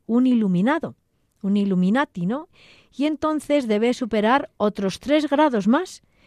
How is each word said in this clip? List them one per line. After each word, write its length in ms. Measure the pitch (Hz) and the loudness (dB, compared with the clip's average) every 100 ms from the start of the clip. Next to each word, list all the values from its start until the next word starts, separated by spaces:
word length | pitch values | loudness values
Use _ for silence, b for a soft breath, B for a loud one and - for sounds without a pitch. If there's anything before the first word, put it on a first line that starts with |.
| - | -2
un 220 | 233 254 | 0 2
iluminado, 680 | 240 202 180 220 320 147 - _ _ _ _ | 2 2 2 2 0 -4 -12 _ _ _ _
un 160 | 196 202 | -2 0
Illuminati, 720 | 202 185 185 247 285 190 175 | 0 0 2 0 -2 -4 -6
¿no? 200 | 262 330 b b b b - | -6 -8 b b b b -4
Y 100 | 294 | -4
entonces 640 | 302 311 311 - 294 233 | -2 -2 -4 0 0 0
debe 280 | 208 233 247 | 0 0 -2
superar 560 | 226 220 214 269 285 - | -4 0 2 0 -2 -4
otros 420 | 208 208 190 - | -4 -2 -6 -6
tres 280 | 233 302 294 | 0 0 2
grados 400 | 277 302 233 190 | 2 2 2 2
más, 360 | 285 370 - b b | 0 -2 -10 b b